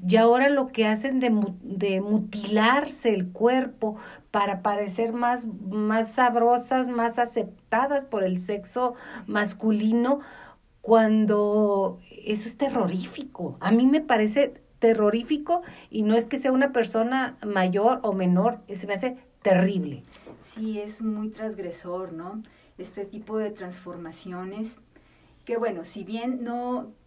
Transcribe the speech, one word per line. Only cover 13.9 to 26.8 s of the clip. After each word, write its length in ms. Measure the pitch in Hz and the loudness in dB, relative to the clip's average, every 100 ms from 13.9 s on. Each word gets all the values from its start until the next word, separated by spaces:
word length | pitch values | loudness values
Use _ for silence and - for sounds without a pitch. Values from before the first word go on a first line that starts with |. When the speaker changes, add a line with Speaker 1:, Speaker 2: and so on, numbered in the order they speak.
| 302 | 4
Speaker 1:
parece 540 | 302 226 214 240 262 - _ _ | 2 2 2 2 0 -2 _ _
terrorífico, 840 | 233 226 208 226 233 302 294 349 349 - - | 4 6 4 2 -2 -4 0 -2 -2 -20 -8
y 100 | 220 | -2
no 140 | 208 | 2
es 100 | 226 | 2
que 140 | 226 269 | 2 -2
sea 120 | 262 | 2
una 220 | 262 277 | 2 2
persona 640 | 247 220 226 233 262 254 - 214 | 2 0 0 0 0 -4 -6 -4
mayor 540 | 202 185 196 226 247 | 0 2 2 2 2
o 100 | 220 | -2
menor, 460 | 190 185 180 220 226 - | 0 2 4 2 -2 -12
se 160 | 196 202 | -12 -6
me 80 | |
hace 240 | 196 254 254 _ _ | -4 -4 -8 _ _
terrible. 600 | 202 180 185 190 147 131 - - - - - | 4 4 4 0 -4 -8 -16 -20 -20 -20 -20
Speaker 2:
Sí, 240 | 220 220 214 | -8 -6 -6
es 200 | 208 214 | -8 -6
muy 260 | 220 208 214 | -4 -4 -6
transgresor, 840 | 214 220 196 175 170 180 180 185 | -6 -8 -6 -10 -10 -8 -8 -8
¿no? 300 | 160 180 220 - _ _ - | -10 -10 -12 -14 _ _ -18
Este 260 | 185 - | -16 -12
tipo 340 | 202 214 - 220 | -12 -12 -6 -4
de 120 | 214 | -4
transformaciones, 1300 | - 180 180 180 170 165 160 190 180 185 202 220 - _ _ _ _ _ _ | -8 -14 -12 -14 -14 -14 -14 -12 -10 -10 -8 -10 -12 _ _ _ _ _ _
que 120 | - 233 | -6 -2
bueno, 280 | 220 175 | -2 -4
si 200 | 170 202 | -10 -14
bien 400 | 180 226 240 247 | -8 -6 -4 -4
no 480 | 233 240 247 247 | -6 -6 -4 -6